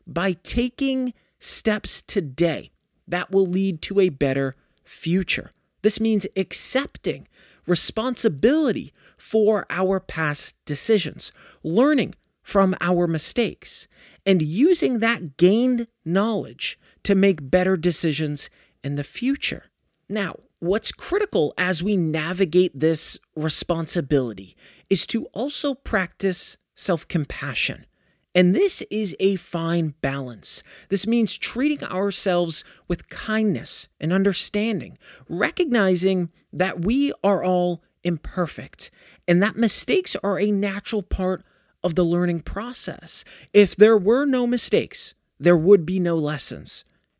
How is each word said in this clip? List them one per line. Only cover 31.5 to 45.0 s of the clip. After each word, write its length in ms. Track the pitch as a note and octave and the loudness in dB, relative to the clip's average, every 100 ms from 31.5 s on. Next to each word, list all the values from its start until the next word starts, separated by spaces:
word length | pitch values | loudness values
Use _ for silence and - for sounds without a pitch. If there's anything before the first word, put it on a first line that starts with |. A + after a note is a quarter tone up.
| A3+ D4 D4 | -2 -2 -2
ourselves 800 | - F#3 G3+ F#3+ G3 F3 E3+ D#3+ - - - | -6 -4 -2 0 0 0 0 -2 -4 -16 -8
with 200 | F3 - | -8 -8
kindness 800 | - - G#3+ G#3+ C3+ - - - _ | -12 -4 0 0 -2 -4 -6 -8 _
and 120 | D#3 | -2
understanding, 840 | F#3+ G3 F3+ - G#3 A3 G3 F#2+ - - - - | 2 2 0 -2 -2 -2 -4 -8 -16 -20 -20 -10
recognizing 1040 | F3 - - E4 A#3 F#3+ F3+ F#3+ F#3 E3+ - _ | -4 -2 0 0 2 2 2 2 0 -2 -8 _
that 320 | D3 F#3 - | -4 -4 -2
we 280 | E3+ C4 C#4+ - | -2 0 0 0
are 200 | G3 F#3+ | 0 2
all 400 | F#3 F3+ F3+ E3+ _ _ | 2 2 0 -2 _ _
imperfect 840 | F3 E3 - - E3+ - C3 - - - - _ - | -4 -4 -6 -6 -6 -6 -16 -12 -14 -14 -20 _ 2
and 140 | F3 | 4
that 140 | G#3 - | 4 2
mistakes 600 | A3+ - - F4+ F4+ - | 2 2 2 0 0 -4
are 160 | G3 F3 | -2 0
a 120 | G#3 | 0
natural 520 | G3+ G3+ G3 - G#3+ | 0 -2 -4 -6 -6
part 420 | F#3 - F#3 F#3 - _ _ _ | -4 -2 -2 -2 -8 _ _ _
of 120 | F3+ | -2
the 100 | D#3+ | 0
learning 360 | E3+ F3 F3 E3+ | 2 2 0 -2
process. 840 | - G3 A#3+ B3+ - - E3 - - - - | -6 -8 -8 -6 -6 -8 -8 -8 -10 -18 2
If 240 | G#3 G3 - | 4 4 6
there 220 | G#3+ A3 | 6 6
were 260 | F#3 B3 | 4 2
no 220 | C#4+ B3+ A#3+ | 2 0 0
mistakes, 680 | A#3+ - F#3+ G#2 - | 0 2 0 0 -6